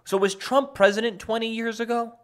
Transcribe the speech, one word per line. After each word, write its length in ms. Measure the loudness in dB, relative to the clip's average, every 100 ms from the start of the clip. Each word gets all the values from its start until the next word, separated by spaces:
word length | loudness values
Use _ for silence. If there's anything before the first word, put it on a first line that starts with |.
So 120 | -2 2
was 180 | 2
Trump 400 | 0 2 2 2
president 440 | 4 4 4 -2 -4
twenty 340 | -4 -2 -2
years 280 | -4 -4 -4
ago? 340 | -2 -2 -2 -10